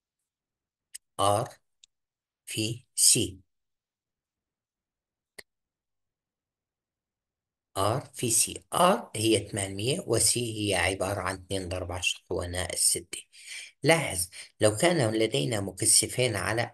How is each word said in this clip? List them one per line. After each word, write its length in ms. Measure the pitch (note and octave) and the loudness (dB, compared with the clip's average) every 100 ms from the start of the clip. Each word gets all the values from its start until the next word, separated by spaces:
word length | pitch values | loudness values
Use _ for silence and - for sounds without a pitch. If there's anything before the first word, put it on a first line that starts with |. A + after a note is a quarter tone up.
| _ _ _ _ _ _ _ _ _ - _ - | _ _ _ _ _ _ _ _ _ -20 _ 0
آر 300 | G2+ G#2 A#2+ - _ _ - _ _ _ _ _ | 2 2 0 -10 _ _ -20 _ _ _ _ _
في 400 | - - A2 A#2 - | -8 -4 -4 -6 -8
سي، 440 | - - B2 F2 - _ _ _ _ _ _ _ _ _ _ _ _ _ _ _ _ _ _ _ - - _ _ _ _ _ _ _ _ _ _ _ _ _ _ _ _ _ _ _ _ _ _ F#2+ | 2 4 4 2 -6 _ _ _ _ _ _ _ _ _ _ _ _ _ _ _ _ _ _ _ -20 -20 _ _ _ _ _ _ _ _ _ _ _ _ _ _ _ _ _ _ _ _ _ _ -2
آر 280 | G2+ C3 - | 0 0 -6
في 180 | - A#2+ | -6 0
سي، 320 | - - - - | 0 0 -6 -4
آر 380 | - F3+ A#3 - | 2 4 4 -2
هي 320 | G#2 A2 G2+ G#2 | -2 2 2 0
ثمانمية 540 | G#2+ G2 G2 A#2 F3 - | -6 -6 -4 -4 -4 0
وسي 640 | A2+ - A#2+ A#2+ G#2+ G#2 | 2 2 0 -4 -4 -2
هي 40 | |
عبارة 460 | F2+ F2+ F#2+ F#2 G2 | 0 0 0 -2 -2
عن 140 | F#2 | -4
اثنين 340 | F#2+ - G2 F2+ | -6 -6 -6 -4
ضرب 220 | F2+ F2+ | -6 -6
عشرة 300 | F2+ - - - | -4 -4 -6 -6
قوة 180 | F2 F2 | -6 -4
ناقص 320 | F2+ F2 - | -6 -4 0
ستة. 400 | - F2 E2+ - - - - - - _ | 0 0 -6 -14 -16 -20 -16 -16 -16 _
لاحظ، 440 | C#3 E3 B2 F2+ - - - - | 2 2 0 -6 -8 -10 -18 0
لو 160 | G#2+ G#2+ | 2 4
كان 360 | E3+ E3+ A2+ | 2 4 2
لدينا 460 | A2 A2 C#3 C#3 G#2+ | 2 0 0 -2 -2
مكثفين 760 | F#2+ - A2 - G#2+ - B2 | -4 -2 4 4 2 0 0
على 360 | G2+ F2+ A2+ A2+ | 0 -2 -2 -2